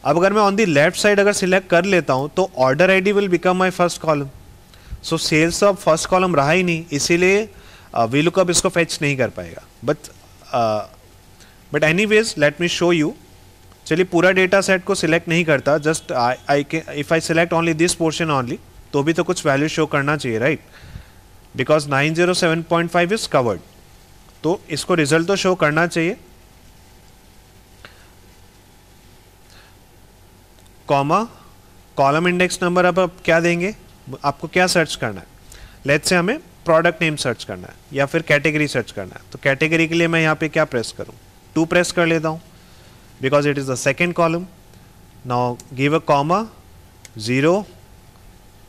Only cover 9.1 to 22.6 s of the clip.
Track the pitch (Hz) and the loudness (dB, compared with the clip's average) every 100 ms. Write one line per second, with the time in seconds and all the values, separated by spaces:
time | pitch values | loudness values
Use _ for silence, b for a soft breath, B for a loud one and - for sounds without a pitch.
9.1 | 135 113 95 85 80 - - 120 151 - | -2 -4 -4 -14 -16 -20 -10 -4 -4 -6
10.1 | - - - - 127 113 107 95 - - | -20 -20 -20 -6 -2 0 -2 -6 -18 -20
11.1 | - - - b b - 147 156 170 214 | -20 -20 -20 b b -6 0 2 2 4
12.1 | 214 220 - 196 196 175 - 175 170 151 | 2 2 0 0 2 -4 0 2 2 0
13.1 | - - - - - - - - 160 185 | -4 -20 -20 -20 -20 -20 -20 -4 -2 2
14.1 | 170 180 185 185 196 190 185 185 196 165 | 4 4 4 4 2 2 0 0 -2 0
15.1 | 165 170 165 160 139 131 156 147 160 - | 0 0 -2 2 0 2 0 0 -2 -4
16.1 | 131 120 127 - 143 143 160 156 143 143 | -2 0 -2 0 0 0 -6 -8 -8 -2
17.1 | 165 160 165 175 165 165 156 175 - 165 | -2 0 0 2 0 0 0 0 0 -2
18.1 | 151 165 139 123 170 - - - 143 143 | -2 0 0 -2 -8 -14 -20 -4 -2 0
19.1 | 165 170 175 156 139 151 - 156 147 139 | 0 -2 -2 0 0 0 -2 -2 0 -2
20.1 | 151 139 110 127 151 - B B B B | -2 -2 -2 -2 -2 -8 B B B B
21.1 | B B - - - 139 156 143 139 147 | B B -20 -16 -8 0 0 2 0 0
22.1 | 160 175 180 175 165 | 2 0 2 0 -2